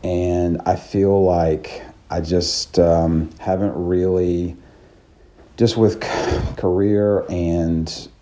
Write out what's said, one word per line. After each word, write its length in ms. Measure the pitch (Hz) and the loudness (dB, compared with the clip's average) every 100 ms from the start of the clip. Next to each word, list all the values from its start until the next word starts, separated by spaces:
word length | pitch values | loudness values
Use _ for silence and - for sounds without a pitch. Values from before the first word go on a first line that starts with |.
And 560 | 90 90 90 87 87 85 - | -4 -2 0 0 0 0 -2
I 120 | 90 | -2
feel 460 | - 101 98 98 | -2 0 2 4
like 600 | 95 87 82 78 - - - - - | 4 2 2 0 -6 -16 -18 -20 -8
I 120 | 85 | -6
just, 580 | 80 90 87 - - - | 0 0 0 -6 -2 2
um, 500 | 85 82 82 82 78 - | 4 4 2 0 -2 -8
haven't 360 | - 92 101 73 | -4 -2 -2 -4
really, 800 | 87 90 92 92 90 87 87 85 - - - - _ _ - _ - - | -2 0 0 0 0 -2 -4 -8 -20 -20 -20 -20 _ _ -20 _ -20 0
just 180 | 117 117 | 2 4
with 260 | 110 - | 2 2
c-, 540 | - - - - - - | -6 -4 -2 -2 -4 -4
career 680 | 92 90 101 104 104 101 - | -2 0 2 2 2 0 -2
and 800 | 90 85 85 82 82 80 - - - | -4 -2 0 0 -2 -4 -10 -16 -20